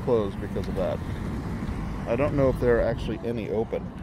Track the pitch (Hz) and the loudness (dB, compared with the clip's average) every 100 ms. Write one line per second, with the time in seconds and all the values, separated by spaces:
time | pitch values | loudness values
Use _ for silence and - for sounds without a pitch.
0 | - 117 101 - 98 107 92 92 87 76 | 2 4 2 -2 -4 -2 -2 0 0 0
1 | - - - - - - - - - - | -4 -4 -4 -4 -4 -4 -4 -4 -4 -4
2 | - 117 147 147 135 123 123 117 107 120 | -2 0 2 4 4 4 4 4 4 0
3 | - 110 113 117 101 104 113 - - - | -2 -4 -2 -4 0 0 0 -2 -4 -8